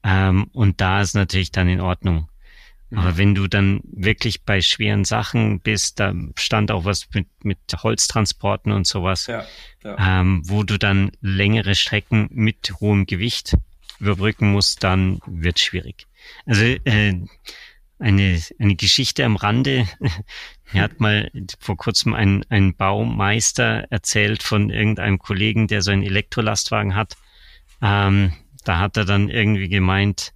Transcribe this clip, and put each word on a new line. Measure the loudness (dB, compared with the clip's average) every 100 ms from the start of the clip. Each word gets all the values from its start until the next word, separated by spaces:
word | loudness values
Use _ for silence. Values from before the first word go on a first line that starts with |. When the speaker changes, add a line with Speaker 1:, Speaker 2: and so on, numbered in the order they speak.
Speaker 1:
Ähm, | 2 2 4 4 2
und | 2 2 2
da | 0 2
ist | 2 0
natürlich | 0 0 -2
dann | 0 2
in | 2
Ordnung. | -2 -2 0 0 -2 -12 -20 -20 -20 -20 -10
Speaker 2:
Mhm. | -2
Speaker 1:
Aber | 0 4
wenn | 4
du | 4 2
dann | 2 2 0 -4
wirklich | -4 -2 0 -4 -4
bei | -2 0
schweren | 2 0 0 0 0
Sachen | -2 0 0 0 0
bist, | -2 -2 -4 -2
da | -2 -2 -8 -6
stand | -2 0 0
auch | -2
was | -2 -4 -4
mit, | -6 -6 _
mit | -6 -6 -8 -4
Holztransporten | -2 -2 -2 0 -2 -2 -4 -4 -2
und | 0 0
sowas, | -2 -2 -2 -4
Speaker 2:
Ja, | -8 -10 -18 -20 _ -12
ja. | -2 0 2
Speaker 1:
ähm, | 2 2 0
wo | -4
du | -2 0
dann | 2 2 0 -4
längere | -4 0 2 0 0 -2
Strecken | 0 -4 0 0 0
mit | 0 -2 -2 -10 -4
hohem | 0 2 0
Gewicht | -2 -4 -6 0 0 -2 -18 -20 -6
überbrücken | -4 0 -2 2 2
musst, | 2 0 0
dann | 0 2 2 -2 -8
wird's | -4 -2 0
schwierig. | -2 -4 -10 -18 -20 _ -20 -16 0
Also, | 2 2
äh, | 2 0 2 2 0 -6 -14 -20 -20 -20 _ _ _
eine, | 2 4 4 0 -4 -2
eine | 0 2
Geschichte | 2 0 0 0
am | 0 2
Rande. | 0 0 0 0 -2 -2
<laughs> | -4 -4 -10 -16 -18 -20 -4
Mir | -2
hat | -2 0
mal | 0 0 -4 -10 -14 -12
vor | -8 -6
kurzem | -2 -2 -2
ein, | 2 2 0 0
ein | 2 2 2
Baumeister | -2 0 -2 -2 0 0 -2 0 0 -2 -4
erzählt | -6 -2 0 0 -2
von | -2 0 0
irgendeinem | 0 0 0 0 -2
Kollegen, | -2 -2 0 2 0
der | 0
so | 0
einen | 0
Elektrolastwagen | 0 -2 -2 -4 -2 -2 -2 -2 0 -2
hat. | -4 -8 _ -20 -20 -20 _ -4
Ähm, | 0 2 4 4 2 -2 _ -10 -4
da | 0
hat | 0 0
er | 2
dann | 2 2
irgendwie | 0 2 0 0
gemeint | 0 2 2 0 -2 -8